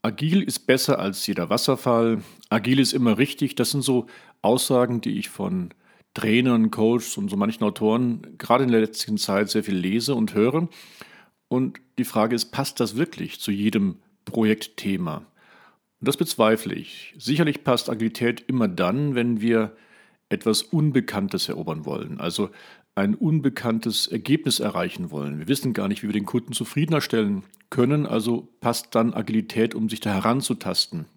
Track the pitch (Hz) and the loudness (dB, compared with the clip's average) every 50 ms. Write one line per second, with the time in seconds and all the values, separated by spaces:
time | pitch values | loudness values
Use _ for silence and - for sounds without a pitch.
0 | - 113 101 - 147 160 175 196 - - - - _ - - 131 - - 135 - | -2 -4 -2 0 0 2 4 2 2 2 -4 -2 _ 4 4 4 4 2 2 2
1 | 92 101 95 - - - 98 92 87 85 101 - - - 131 127 - 127 120 117 | 2 -2 -2 -4 -4 -4 -2 -2 0 0 0 2 2 0 0 2 2 2 4 4
2 | 117 113 113 104 - - - - - _ 110 110 98 123 131 139 131 123 - 135 | 4 4 2 0 -4 -12 -20 -20 -4 _ 0 0 2 4 4 4 4 4 2 2
3 | 123 117 107 - 139 - - - 147 127 - - 120 - - 143 123 135 131 123 | 4 4 4 4 2 0 2 -2 -2 -2 0 0 0 0 0 -2 0 2 2 0
4 | 117 - - - - - _ _ - 101 123 127 - - 135 123 123 117 123 113 | 0 -2 -16 -20 -20 -20 _ _ 2 2 2 2 2 2 4 4 4 4 0 -2
5 | - 117 110 110 107 - - - 98 95 90 92 87 87 - _ _ _ _ _ | -2 -4 -4 -4 -6 -8 -8 -6 -4 -2 -2 -2 -4 -6 -12 _ _ _ _ _
6 | _ _ _ - 98 107 110 123 123 131 120 113 110 107 - - 107 113 120 117 | _ _ _ -4 0 2 4 4 4 4 4 4 4 2 2 2 2 4 4 2
7 | 113 - - - 101 98 98 98 101 110 113 - 113 104 95 - 110 107 110 120 | 0 -4 -6 -6 -4 -2 0 0 0 0 0 0 -2 -2 0 0 0 2 2 2
8 | 127 123 117 - - - - - - - 120 127 135 123 117 113 110 107 - - | 0 0 -2 -4 -8 -16 -16 -16 0 2 4 4 4 4 4 2 2 0 -4 -8
9 | - - 107 101 - - 98 101 107 101 - 110 101 104 98 92 87 92 101 117 | -4 -4 -4 -4 -2 0 0 0 0 2 0 -2 -2 0 -2 -2 0 0 0 0
10 | 117 131 139 120 110 104 95 104 107 123 139 160 175 165 - - - - - - | 0 0 0 0 -2 0 2 2 2 2 2 0 -2 -2 -8 -16 -20 -20 -20 -20
11 | - - - - - _ _ _ _ _ 123 127 131 - - - _ _ _ - | -20 -20 -20 -20 -20 _ _ _ _ _ 0 0 0 -2 -4 -12 _ _ _ -4
12 | 120 - - 110 107 113 123 117 - - - - 135 - - - 120 104 101 120 | -4 0 2 2 2 2 2 -2 -2 -4 -4 -4 -4 -4 -2 -2 -2 -2 0 -2
13 | 170 - - - - - - - - - 101 101 104 107 104 107 98 95 87 - | -2 -2 -4 -10 -10 -10 -10 -8 -4 -4 -2 0 0 2 2 2 0 0 -2 -6
14 | _ _ _ _ _ - - 117 110 107 107 107 - - _ - - 98 98 87 | _ _ _ _ _ -4 0 2 2 2 2 0 -2 -14 _ -8 -6 -4 -4 -2
15 | 90 80 76 - 110 _ _ _ _ _ - _ - _ _ _ _ _ _ _ | -4 -6 -6 -10 -12 _ _ _ _ _ -20 _ -20 _ _ _ _ _ _ _
16 | 107 123 143 - 170 - - - 113 110 113 110 - - - - - - - - | -2 -2 0 0 -2 -4 2 2 4 4 4 2 0 -8 -8 -8 -10 -14 -18 -18
17 | - - - - - 120 147 151 170 147 139 - - 135 123 120 - - 117 107 | -20 -20 -20 -10 -4 -2 0 2 2 0 0 -2 0 0 0 2 0 -4 -4 -2
18 | 113 110 - - 120 120 117 - - - 131 127 113 98 87 87 - - 110 135 | -2 -2 -2 0 -2 -2 -2 -2 -6 -4 0 0 0 0 0 0 0 0 2 0
19 | 147 147 131 120 120 120 117 107 107 117 113 113 107 104 - _ _ _ _ _ | 0 0 0 0 0 0 0 0 2 2 2 2 2 -2 -6 _ _ _ _ _
20 | _ _ _ _ _ _ - - - 113 107 - - - - 156 151 151 131 131 | _ _ _ _ _ _ -4 0 2 0 0 0 0 0 0 2 2 4 2 2
21 | 104 - - 104 98 95 - 92 - - - - - 85 78 78 76 73 73 71 | 0 2 -4 -4 -2 -2 -2 -4 -4 -4 -6 -6 -4 -6 -6 -6 -6 -6 -6 -6
22 | - - - - - 87 87 - 101 90 - - - - - _ _ _ _ 101 | -6 -8 -10 -6 -6 -4 -2 -2 -4 -4 -6 -18 -20 -20 -20 _ _ _ _ 0
23 | 98 101 104 - - 160 160 160 135 135 - - - 120 113 113 - 117 104 - | 0 0 2 2 2 2 2 2 2 0 -2 -2 -2 -2 -2 -2 -2 -2 -2 -2
24 | - - - 113 - - 143 - - 131 - - 113 104 - 90 87 90 - - | -4 -2 -4 -6 0 0 0 2 2 -2 -2 0 -2 -2 -2 -2 -4 -4 -4 -8
25 | 90 80 76 73 71 71 73 76 80 - 139 135 - 131 110 - 98 98 104 - | -8 -8 -6 -6 -6 -6 -6 -6 -2 -2 -2 0 0 -2 -2 0 0 -2 -2 -2
26 | - 104 104 107 101 - - 120 - - 117 - 113 - - 143 165 151 165 147 | -4 -2 -2 -2 -2 -2 -4 -4 -4 -4 -6 -6 -6 -4 -2 -2 0 2 0 0
27 | - - - 113 107 101 101 95 - _ - _ _ _ - 127 123 127 147 151 | 0 0 0 0 2 0 -2 -4 -6 _ -20 _ _ _ 2 2 4 4 4 0
28 | 143 - 113 113 104 117 120 - - - _ _ - 120 117 - - _ - 113 | 0 0 -2 -2 0 0 -2 -2 -4 -10 _ _ -2 -2 -2 -2 -6 _ 2 2
29 | 113 117 107 110 104 - 107 110 104 - - 110 113 - - 113 110 104 110 - | 2 2 0 -2 -4 0 -2 -2 -2 -2 0 0 0 0 0 -4 -4 -4 -4 -4
30 | - 107 101 190 - 110 120 139 131 - 120 - - 95 90 - - - - 82 | -4 -2 -2 0 2 2 2 2 0 -2 -4 -4 -4 -2 -2 -2 -2 -2 -6 -10
31 | 78 - _ | -10 -12 _